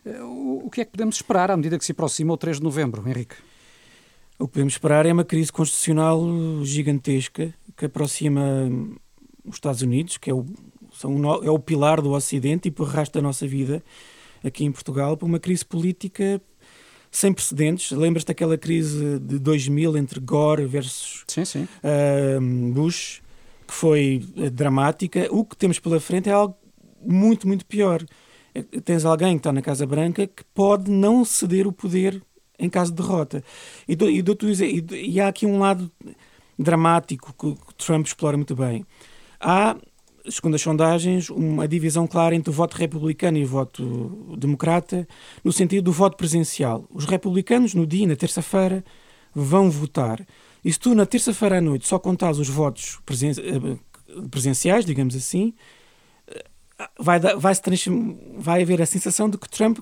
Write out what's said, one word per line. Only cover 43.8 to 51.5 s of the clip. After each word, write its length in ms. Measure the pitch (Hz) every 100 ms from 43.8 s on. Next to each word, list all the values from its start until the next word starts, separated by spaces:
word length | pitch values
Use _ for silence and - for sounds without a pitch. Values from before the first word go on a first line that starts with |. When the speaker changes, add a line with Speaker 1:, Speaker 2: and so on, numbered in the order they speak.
| 131 123 - 202 - -
Speaker 2:
democrata, 720 | 139 135 160 175 - 180 170 - - -
no 80 | -
sentido 320 | 170 180 196
do 80 | 180
voto 240 | 156 196 -
presencial. 680 | 165 165 160 - 131 113 -
Os 140 | -
republicanos, 680 | 147 185 196 180 190 240 240
no 140 | 180 165
dia, 180 | 180
na 120 | 202 147
terça-feira, 680 | 170 - - 196 190 95 - - _ _ _
vão 380 | 147 139 185 190
votar. 560 | 147 151 - 120 113 190 - - _
E 80 | 180
se 60 | 160
tu, 120 | 247
na 140 | 226 196
terça-feira 520 | 240 - 214 208